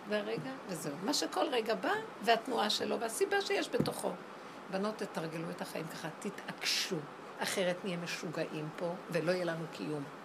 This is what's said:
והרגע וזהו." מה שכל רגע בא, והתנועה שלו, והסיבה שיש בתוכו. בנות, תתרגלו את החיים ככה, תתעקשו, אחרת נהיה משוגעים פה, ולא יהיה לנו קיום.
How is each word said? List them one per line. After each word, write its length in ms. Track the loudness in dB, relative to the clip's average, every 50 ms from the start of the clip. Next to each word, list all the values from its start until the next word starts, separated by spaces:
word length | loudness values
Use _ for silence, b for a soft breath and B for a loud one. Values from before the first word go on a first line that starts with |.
| -2 0
והרגע 420 | 0 0 2 0 -2 -2 -2 -4 -6 -6 -6 -6
וזהו." 240 | -6 -4 -4 -4 -4 -2 0
מה 100 | 2 2
שכל 320 | 2 2 2 2 2 2 4
רגע 240 | 4 2 4 2 2
בא, 180 | 2 2 2 2 2 0 -4 -8 2
והתנועה 480 | 6 6 6 6 4 2 2 4 4 4
שלו, 300 | 2 2 2 2 2 2
והסיבה 400 | 0 0 2 2 2 4 4 4
שיש 280 | 4 4 2 2 2 2
בתוכו. 420 | 4 4 4 2 2 0 -2 -2 -2 -4 -8 B B B B B B B -6 -2
בנות, 260 | 0 0 0 0 0
תתרגלו 540 | -2 -4 -4 -2 -2 -2 -2 -2 -4 -4 -4
את 100 | -4 -4
החיים 260 | -6 -4 -4 -4 -4 -4
ככה, 200 | -6 -6 -6 -6 -6 -4
תתעקשו, 800 | -6 -6 -6 -6 -6 -8 -6 -2 0 2 2 2 2 2 0 -2 -2 -4 -10 -12 -12 -10 -6 -2
אחרת 340 | -2 0 2 4 4 2 2 0 -2
נהיה 120 | -2 -2
משוגעים 720 | -2 -2 -4 -4 -4 -4 -2 -2 -2 -2 -2 -2 -4 -4 -4 -4
פה, 180 | -2 -2 -2 -2 -4 -2 0
ולא 220 | 0 2 4 4
יהיה 120 | 4 4 2
לנו 200 | 0 0 -2 -4 -6
קיום. 300 | -6 -4 -2 -2 -2 -2 -4 -6 -8 -12